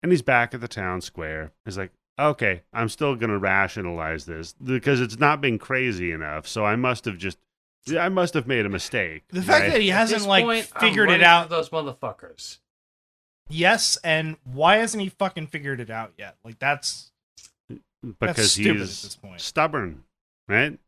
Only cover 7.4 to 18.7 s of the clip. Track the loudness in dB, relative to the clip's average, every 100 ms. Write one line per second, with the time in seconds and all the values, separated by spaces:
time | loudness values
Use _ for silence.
7.4 | _ _ _ _ -4 -2 0 2 2 0
8.4 | 0 0 0 -2 -4 -2 -2 -6 _ -6
9.4 | 2 4 4 2 2 2 2 0 4 4
10.4 | 4 0 -4 0 0 4 4 8 8 8
11.4 | 6 -4 -2 -4 -6 -8 -10 -10 -18 -18
12.4 | -18 -18 _ _ _ _ _ _ _ _
13.4 | -12 2 4 4 2 0 2 2 0 -8
14.4 | -12 2 6 6 4 -2 -6 -2 -4 -4
15.4 | -10 -8 -8 -8 -8 -8 -10 _ -18 -18
16.4 | -20 -6 -2 -2 -4 -10 -16 _ _ _
17.4 | -20 _ _ -20 _ _ -16 -4 -2 0
18.4 | 0 2 2